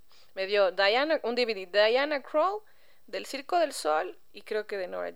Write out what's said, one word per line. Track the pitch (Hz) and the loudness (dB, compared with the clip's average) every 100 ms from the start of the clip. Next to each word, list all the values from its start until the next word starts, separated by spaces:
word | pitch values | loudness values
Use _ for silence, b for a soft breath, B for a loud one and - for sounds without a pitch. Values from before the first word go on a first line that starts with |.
| - b b 190 | -20 b b -8
Me | 190 | 0
dio | 202 190 | 2 4
Diana, | 180 196 240 302 302 | 4 4 4 2 0
un | 226 240 | -2 -2
D | 233 | -2
V | 196 | -4
D, | 190 208 214 | -2 2 4
Diana | 254 294 285 | 4 0 -4
Krall, | - 302 359 427 b b b b - | -2 0 0 -2 b b b b -12
del | 190 208 | -12 -8
Circo | 269 - 359 | -10 -2 0
del | 302 | 0
Sol | - 151 156 180 - - | 0 -2 0 -2 -10 -20
y | 208 | -16
creo | - 214 208 | -6 -6 -4
que | 202 | -6
de | 180 | -6
Nora | 185 175 | -8 -8